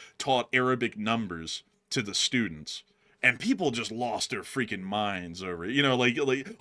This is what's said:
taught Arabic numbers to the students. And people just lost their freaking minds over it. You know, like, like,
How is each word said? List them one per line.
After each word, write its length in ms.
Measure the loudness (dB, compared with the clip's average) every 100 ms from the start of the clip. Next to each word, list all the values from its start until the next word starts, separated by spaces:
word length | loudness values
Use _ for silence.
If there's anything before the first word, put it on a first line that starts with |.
| -16 -8
taught 320 | 0 0 2
Arabic 440 | 2 4 2 0 -2
numbers 640 | 0 0 -2 -6 -8 -10 -12 _ _
to 100 | -4
the 120 | -2
students. 720 | 0 2 2 0 -2 -10 -14 -16 _ _ _
And 160 | 2 2
people 340 | 0 2 2
just 200 | 0 -2
lost 380 | -2 -2 -2 -2
their 140 | -4
freaking 380 | -4 -2 -2 -4
minds 600 | -2 0 0 -2 -6 -6
over 220 | -6 -4 0
it. 60 |
You 120 | 2
know, 140 | 4 4
like, 200 | 4 4
like, 380 | 2 0 -2 6